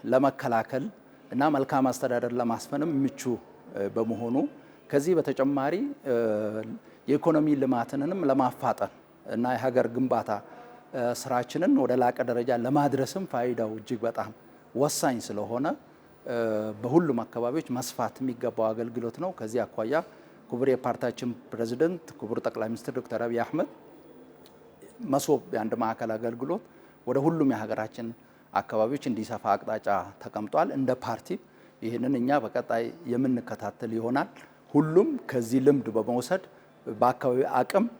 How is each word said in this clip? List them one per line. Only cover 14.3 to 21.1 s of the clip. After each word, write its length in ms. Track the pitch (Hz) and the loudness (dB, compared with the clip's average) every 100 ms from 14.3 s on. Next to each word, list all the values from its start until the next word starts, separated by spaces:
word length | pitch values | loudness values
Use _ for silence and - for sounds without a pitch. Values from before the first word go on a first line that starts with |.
| - - - - | -12 -20 -20 -10
ወሳኝ 420 | 113 143 - 151 120 | 0 0 2 0 -2
ስለሆነ፣ 460 | - 104 101 120 151 302 - - - - - | -6 -6 -4 -2 -2 -4 -12 -20 -20 -14 -6
እ፣ 100 | 120 113 107 107 104 | -2 0 -2 -4 -6
በሁሉም 420 | 120 156 165 117 | 2 2 2 -2
አካባቢዎች 480 | 110 117 120 151 - | -2 -4 -2 -2 -4
መስፋት 440 | 123 120 - 113 - | -6 -4 -4 -4 -2
የሚገባው 500 | 131 117 120 113 110 | -6 -2 -4 0 0
አገልግሎት 500 | 110 117 117 113 123 | 0 -4 -4 -6 -6
ነው። 120 | 185 | -8
ከዚህ 280 | 185 110 117 | -6 -4 -2
አኳያ 340 | 101 - 113 151 - - - - - | -2 -4 0 0 -2 -20 -20 -20 -10
ክቡር 220 | 120 135 | 0 2
የፓርቲያችን 640 | 127 123 120 123 | 2 0 -2 -4